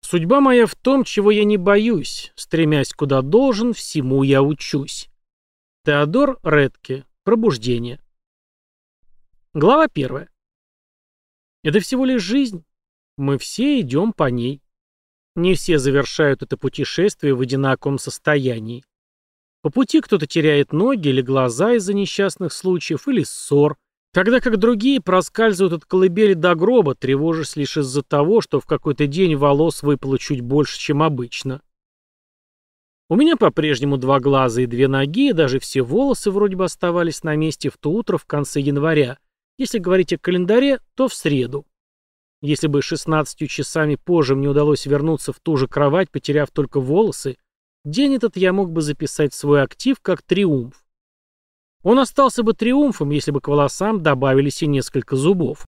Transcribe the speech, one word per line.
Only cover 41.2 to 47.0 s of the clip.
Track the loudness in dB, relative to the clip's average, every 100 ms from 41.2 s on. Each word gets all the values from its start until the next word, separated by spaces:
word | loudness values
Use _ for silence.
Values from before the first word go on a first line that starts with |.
| -2 -2 -2 -8 -14 _ _ _ _ _ _ _
Если | -4 -2 0
бы | 0
шестнадцатью | -2 -6 -2 -2 -2 -8 -10
часами | -8 -6 -2 -2 -2
позже | 0 0 2
мне | 0 0
удалось | 0 2 0 0
вернуться | -2 0 -4 -6
в | -8
ту | -2 -2
же | 0
кровать, | 0 0 2 -2
потеряв | -6 -2 -2 -2
только | -4 -2 -2
волосы, | -2 0